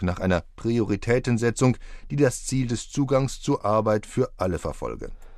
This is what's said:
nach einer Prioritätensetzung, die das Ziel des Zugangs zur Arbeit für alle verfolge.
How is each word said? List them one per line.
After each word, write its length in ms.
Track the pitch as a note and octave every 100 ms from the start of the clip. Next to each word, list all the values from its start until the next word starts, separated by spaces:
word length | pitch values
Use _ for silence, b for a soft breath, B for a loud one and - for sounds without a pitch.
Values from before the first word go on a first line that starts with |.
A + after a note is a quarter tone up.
nach 160 | F2+ F2
einer 240 | F#2 F2 - -
Prioritätensetzung, 1200 | A2+ A#2 G#2 G2+ A#2+ B2 B2+ A#2 A#2 A2 B2+ A2+ b b b
die 40 | C#3+
das 300 | C3 - -
Ziel 220 | C3 B2
des 240 | A#2 -
Zugangs 500 | - C3+ C3+ C3+ -
zur 240 | - C#3 G2+
Arbeit 400 | G#2+ A2 G#2+ -
für 240 | - B2+ -
alle 220 | F#2 E2+
verfolge. 500 | E2 - A#1+ A1 - - b